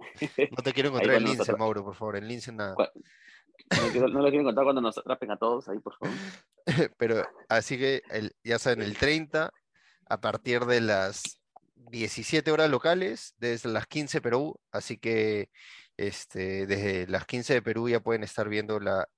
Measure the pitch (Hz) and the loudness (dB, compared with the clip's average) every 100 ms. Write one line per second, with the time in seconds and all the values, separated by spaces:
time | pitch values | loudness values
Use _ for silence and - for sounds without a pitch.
0 | - - 147 - 143 127 127 135 139 127 | -18 -8 -6 0 0 0 -4 0 0 2
1 | 110 123 110 - 107 104 110 104 101 92 | 4 4 4 2 2 2 0 -2 -6 -8
2 | 110 101 107 120 120 113 101 95 104 - | -6 -6 -6 -10 -10 -8 -6 0 -2 -2
3 | - _ - - _ _ - 160 117 113 | -20 _ -20 -20 _ _ -2 0 2 2
4 | 127 135 143 143 139 113 139 135 117 - | 2 4 4 4 2 2 2 2 0 -2
5 | - 127 104 104 113 120 139 101 - - | -6 -6 -4 -2 0 -2 -4 -8 -8 -8
6 | - - 95 - _ _ - 143 147 - | -8 -8 -10 -16 _ _ -2 0 0 0
7 | 117 113 - - - 113 107 131 135 135 | 0 0 -2 -6 0 0 0 -2 0 0
8 | - 107 107 - 113 117 - 117 104 104 | -4 -8 -8 -8 -2 0 2 0 -2 0
9 | 139 156 156 156 156 - _ _ _ _ | 2 0 0 -2 -4 -6 _ _ _ _
10 | - 107 110 101 - 120 120 123 113 101 | -6 -2 -2 -4 0 0 4 4 4 2
11 | 95 101 - - _ - _ _ 120 117 | 2 -4 -10 -12 _ -20 _ _ -14 -6
12 | 110 - 110 160 151 151 156 151 160 180 | -6 -4 0 0 4 4 4 4 2 2
13 | 185 233 - - 120 117 123 107 - 151 | 0 -6 -12 -6 -4 -2 -2 -4 -4 -4
14 | 147 156 120 120 151 - _ 107 - 113 | -2 -2 0 0 0 -8 _ -8 -6 -6
15 | 113 113 110 107 98 _ - - - - | 0 2 2 0 -4 _ -20 -20 -18 -6
16 | 101 95 - 95 95 95 98 101 101 95 | -6 -6 -10 -6 -4 -2 -2 0 0 0
17 | 90 92 - 127 120 131 117 110 117 117 | -2 -4 -4 -6 2 0 2 -2 2 0
18 | 107 113 107 - 107 107 104 107 101 95 | 2 -2 -2 -4 -2 -2 -2 -2 0 0
19 | 87 | -2